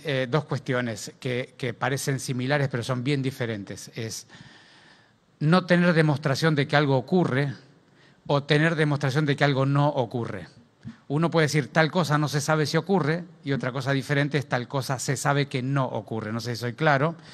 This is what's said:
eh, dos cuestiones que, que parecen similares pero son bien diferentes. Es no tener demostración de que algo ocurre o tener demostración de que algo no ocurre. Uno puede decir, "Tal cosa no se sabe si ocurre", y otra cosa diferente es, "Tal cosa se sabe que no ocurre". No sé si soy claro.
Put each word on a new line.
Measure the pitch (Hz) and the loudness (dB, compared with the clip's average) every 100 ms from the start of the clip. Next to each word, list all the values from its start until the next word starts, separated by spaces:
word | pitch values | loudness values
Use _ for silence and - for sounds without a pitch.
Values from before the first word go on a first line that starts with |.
eh, | 156 135 127 | -4 -2 0
dos | 147 | -2
cuestiones | 143 123 - 123 120 107 - - | -2 -4 -2 -2 -2 -6 -12 -10
que, | 131 123 131 - | -6 -4 -6 -8
que | 123 | -8
parecen | - 127 135 - 131 | -4 -2 -2 -2 -4
similares | - 127 127 147 135 | -4 -4 0 0 0
pero | 123 | -2
son | 110 127 123 | -4 -2 -2
bien | 143 | -2
diferentes. | 131 - 117 107 98 98 - - | -2 -4 -4 -6 -8 -12 -12 -10
Es | 113 - - - - - - - - - _ _ _ - | -10 -10 -14 -20 -20 -20 -20 -20 -20 -20 _ _ _ -2
no | 151 180 180 | 2 4 4
tener | 175 175 | 4 4
demostración | 160 156 139 147 135 160 147 | 4 4 2 0 0 2 2
de | 131 | 2
que | 147 | 2
algo | 147 135 | 4 2
ocurre | - 185 160 123 143 - - _ _ _ - _ - | 2 2 2 2 -2 -4 -14 _ _ _ -20 _ 0
o | 143 | 0
tener | 139 147 165 156 | 4 4 4 2
demostración | 151 139 139 131 151 | 2 0 0 0 0
de | 139 | 0
que | 147 | 0
algo | 135 135 | 0 2
no | 143 143 | 2 2
ocurre. | 143 117 123 104 98 85 - - _ - - - | 0 -2 -4 -6 -8 -14 -20 -20 _ -18 -16 -4
Uno | 143 170 | 0 2
puede | 165 147 | 4 2
decir, | 151 120 | 2 0
"Tal | 165 160 | 2 2
cosa | 180 143 147 | 2 2 2
no | 147 | 0
se | 147 | 0
sabe | 143 156 147 | 0 0 2
si | 165 | 0
ocurre", | 160 190 143 170 170 - 139 | 2 2 2 -2 -6 -10 -4
y | |
otra | 135 123 | -2 -2
cosa | 127 127 | -4 -2
diferente | 135 123 143 143 143 | -2 0 0 0 -2
es, | 120 | -2
"Tal | 127 117 | -4 -2
cosa | 139 123 131 | -4 -4 -4
se | - 131 | -4 -2
sabe | 143 143 139 | 0 0 0
que | 131 | -4
no | 127 139 127 | -2 0 -2
ocurre". | 117 101 110 104 | -4 -6 -6 -6
No | 113 | -6
sé | 117 | -6
si | 113 | -6
soy | 120 | -6
claro. | 113 156 139 151 - - | 0 4 4 2 -2 -14